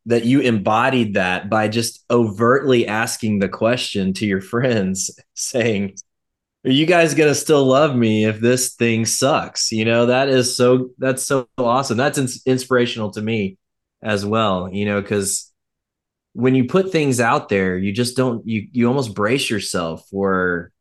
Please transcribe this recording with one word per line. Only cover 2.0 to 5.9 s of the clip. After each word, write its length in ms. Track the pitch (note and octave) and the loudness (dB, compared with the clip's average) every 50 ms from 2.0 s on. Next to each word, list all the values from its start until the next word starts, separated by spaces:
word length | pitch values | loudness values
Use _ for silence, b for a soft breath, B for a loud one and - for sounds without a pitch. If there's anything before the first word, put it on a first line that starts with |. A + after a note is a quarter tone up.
| _ - | _ 0
overtly 760 | B2 A#2+ A#2 A2 G2 G2+ A#2 A#2 B2+ C#3 C#3 C#3 B2+ A#2+ A2 | 2 2 2 2 0 0 2 2 2 2 2 2 2 2 2
asking 520 | - G#2 A2 A2+ A#2 - - - G#2+ G#2+ G2+ | 0 -2 -2 -4 -4 -4 -4 -4 -2 0 0
the 100 | G2 F#2 | -2 -2
question 640 | - - A2+ A2 B2 B2 - - - G#2 F#2+ F#2+ F#2+ | -2 -2 0 0 0 0 -4 -4 -4 -4 -2 -2 -2
to 120 | - A2+ | -2 -2
your 160 | G#2 G2 F#2+ F#2+ | -2 -2 -2 -2
friends, 680 | - - A#2+ C3 C3 A#2 A2 F#2+ F#2+ F#2+ F#2+ - - - - _ | -4 -4 -2 0 0 0 0 0 -2 -4 -4 -6 -8 -10 -16 _
<laughs> 100 | _ _ | _ _
saying, 600 | - - - - B2+ A2+ A#2 G#2+ G2 G2+ F#2+ | -12 -10 -6 -2 -2 0 0 0 -2 -4 -6